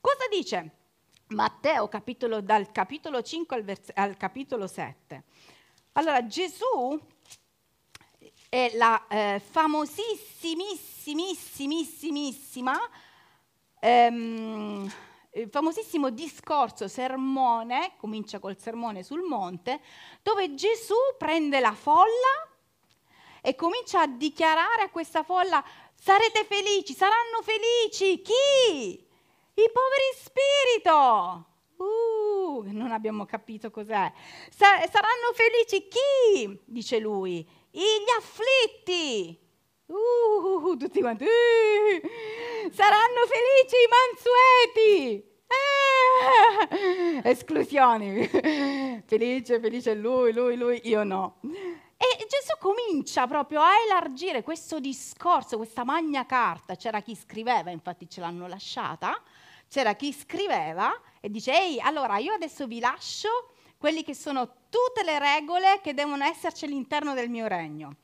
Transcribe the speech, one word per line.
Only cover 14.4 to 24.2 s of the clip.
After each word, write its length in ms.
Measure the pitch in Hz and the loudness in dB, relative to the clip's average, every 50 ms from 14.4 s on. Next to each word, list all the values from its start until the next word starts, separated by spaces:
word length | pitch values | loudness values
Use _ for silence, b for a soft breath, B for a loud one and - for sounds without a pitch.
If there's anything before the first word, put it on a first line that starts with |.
| 220 220 220 214 208 208 208 202 196 196 B B B B B B B B | -10 -10 -10 -10 -10 -10 -10 -10 -10 -12 B B B B B B B B
il 160 | - - 233 208 | -10 -10 -10 -6
famosissimo 600 | - 285 302 320 330 440 440 - - 320 285 262 | -4 -2 -2 -2 -4 -6 -10 -6 -4 -2 -2 -2
discorso, 760 | 226 226 330 302 - - - - 311 294 262 214 - - 214 | -4 -6 -12 -14 -14 -18 -8 -4 0 0 0 0 -2 -10 -12
sermone, 1080 | 196 - - 254 262 262 262 262 269 269 269 262 247 233 233 226 233 247 269 339 381 _ | -10 -8 -8 -6 -6 -6 -6 -4 -4 -2 0 0 0 0 -2 -2 -4 -4 -4 -4 -6 _
comincia 420 | _ - 220 214 214 208 - - 196 | _ -12 -10 -10 -10 -12 -12 -14 -12
col 180 | - 190 190 | -12 -12 -14
sermone 460 | _ - 226 220 233 233 233 208 190 | _ -12 -12 -10 -8 -8 -8 -8 -10
sul 200 | - - 277 330 | -12 -10 -10 -8
monte, 580 | 370 359 269 220 190 - 180 170 _ 247 262 302 B B B B B B B B | -6 -6 -6 -6 -6 -8 -10 -10 _ -8 -8 -8 B B B B B B B B
dove 320 | _ 403 440 403 381 330 277 | _ -2 -2 -2 -2 -4 -6
Gesù 400 | 269 - 415 453 453 - - 392 466 523 554 508 - | -4 -2 -2 -2 -2 -4 -2 0 0 0 0 -2 -4
prende 400 | - 302 311 330 311 294 277 269 | -4 -2 -2 0 0 0 0 2
la 160 | 247 220 208 | 2 2 0
folla 720 | - - 294 302 330 381 453 453 494 508 523 539 605 640 _ _ _ _ _ _ _ _ _ b b b b b b b b b b | 0 0 2 6 6 6 6 4 0 0 0 0 0 -6 _ _ _ _ _ _ _ _ _ b b b b b b b b b b
e 120 | b - 262 | b -6 -4
comincia 480 | - 330 339 392 494 480 - - 370 | -2 -4 -4 -4 -4 -8 -2 0 0
a 40 | 320 | 0
dichiarare 760 | 294 254 240 | 0 -2 -6